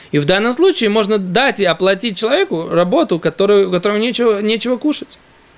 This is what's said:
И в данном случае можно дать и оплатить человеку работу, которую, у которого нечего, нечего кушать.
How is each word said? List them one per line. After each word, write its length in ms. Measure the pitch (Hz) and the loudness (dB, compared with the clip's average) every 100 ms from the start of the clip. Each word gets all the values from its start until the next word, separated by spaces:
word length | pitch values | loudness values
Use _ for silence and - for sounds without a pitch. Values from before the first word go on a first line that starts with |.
| - | -4
И 80 | 147 | -2
в 60 | 143 | 0
данном 280 | 190 226 | 0 0
случае 360 | - 370 330 220 | 2 2 2 0
можно 280 | 214 202 214 | 0 0 -2
дать 440 | 185 180 269 208 | 0 0 0 0
и 20 | |
оплатить 540 | 185 160 185 196 240 185 | -2 0 0 0 -2 -4
человеку 500 | 220 294 392 165 165 | -2 0 0 -4 -2
работу, 540 | 165 180 269 320 170 | 0 2 2 0 0
которую, 480 | 165 - 196 208 190 | -2 0 2 4 2
у 20 | |
которого 260 | 180 202 208 | 0 0 0
нечего, 440 | 226 233 240 202 | -2 0 0 0
нечего 340 | 214 220 233 247 | 0 -2 -2 -2
кушать. 420 | 302 294 - - _ _ _ | -2 -4 -6 -16 _ _ _